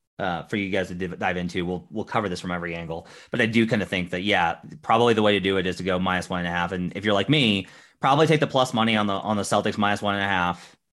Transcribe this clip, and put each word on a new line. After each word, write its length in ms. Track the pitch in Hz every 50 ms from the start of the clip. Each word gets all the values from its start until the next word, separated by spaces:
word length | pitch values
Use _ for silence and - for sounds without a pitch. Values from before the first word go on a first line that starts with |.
| _ _ _ -
uh, 240 | 101 92 87 80 71
for 140 | - -
you 120 | 104 101 95
guys 200 | 95 98 92 90
to 40 | 92
div-, 220 | 87 95 87 90 90
dive 180 | 107 92 90
into. 280 | 90 87 87 - 92 87
We'll, 220 | 87 90 87 90 -
we'll 140 | - 110 98
cover 220 | - - 117 104
this 140 | 98 90 87
from 100 | - 90
every 240 | 87 87 87 87 85
angle. 320 | 85 85 78 82 82 - - - - - -
But 80 | - 123
I 60 | 117
do 200 | 113 107 117 113
kinda 200 | 113 123 107 92
think 240 | - 101 92 87 85
that, 140 | - 90 95
yeah, 340 | 104 101 92 85 82 82 - - - - -
probably 320 | - - 117 113 120 120 113
the 100 | 107 107
way 80 | 104
to 80 | 101 98
do 160 | 90 98 98
it 100 | 95 90
is 120 | 92 87
to 60 | - 90
go 140 | 92 92
minus 320 | 90 92 92 90 90 87 -
one 100 | 95 90
and 80 | 87 87
a 20 |
half. 220 | 85 87 87 87 95
And 180 | 90 90 87 -
if 80 | 101 101
you're 80 | 107 104
like 160 | 98 98 -
me, 380 | 147 156 131 110 101 98 92 - - - - _ _ _
probably 260 | - 135 139 147 160
take 140 | 143 156 151
the 60 | 151
plus 260 | - - 135 127 127 127
money 220 | 113 113 113 110
on 100 | 107 104
the, 60 | 104 98
on 240 | 95 - 101 107
the 60 | 104 95
Celtics 340 | - 113 104 101 110 98
minus 240 | 110 101 101 104 98
one 140 | 107 101 101
and 80 | 101 98
a 40 |
half. 480 | 98 98 92 87 87 87 - - - - _ _ _